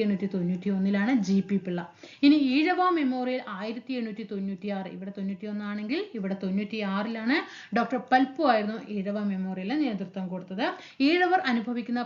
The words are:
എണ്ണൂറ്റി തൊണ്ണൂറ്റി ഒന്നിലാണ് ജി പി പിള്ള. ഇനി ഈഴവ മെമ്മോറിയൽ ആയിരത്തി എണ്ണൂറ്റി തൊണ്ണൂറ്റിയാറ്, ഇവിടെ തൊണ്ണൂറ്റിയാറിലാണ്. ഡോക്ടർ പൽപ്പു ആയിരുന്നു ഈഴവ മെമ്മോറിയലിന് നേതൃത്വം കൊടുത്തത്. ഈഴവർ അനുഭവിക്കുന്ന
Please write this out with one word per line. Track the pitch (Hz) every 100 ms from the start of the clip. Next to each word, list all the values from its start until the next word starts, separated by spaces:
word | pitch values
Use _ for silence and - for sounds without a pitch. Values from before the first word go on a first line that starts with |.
| 208
എണ്ണൂറ്റി | 190 196 190
തൊണ്ണൂറ്റി | 175 180 202 190
ഒന്നിലാണ് | 196 202 208 262 190
ജി | 196 190
പി | 196 180
പിള്ള. | 175 175 - - - 285
ഇനി | 302 262
ഈഴവ | 262 330 359 359 339
മെമ്മോറിയൽ | 269 254 254 254 - 190
ആയിരത്തി | 214 233 247 254
എണ്ണൂറ്റി | 226 214 214
തൊണ്ണൂറ്റിയാറ്, | 202 196 190 202 196 180 180 196 196 196 196 214 208 208 208 214 311 415 226
ഇവിടെ | 190 196 190
തൊണ്ണൂറ്റിയാറിലാണ്. | 196 208 220 196 196 220 226 226 311 370 - - 226
ഡോക്ടർ | 226 247 -
പൽപ്പു | 262 269 - 294
ആയിരുന്നു | 220 208 220 - 208
ഈഴവ | 190 208 208
മെമ്മോറിയലിന് | 190 190 185 190 302 269
നേതൃത്വം | 196 185 190 185
കൊടുത്തത്. | 180 175 190 311 370 - - 269
ഈഴവർ | 349 359 370 277
അനുഭവിക്കുന്ന | 233 220 240 240 240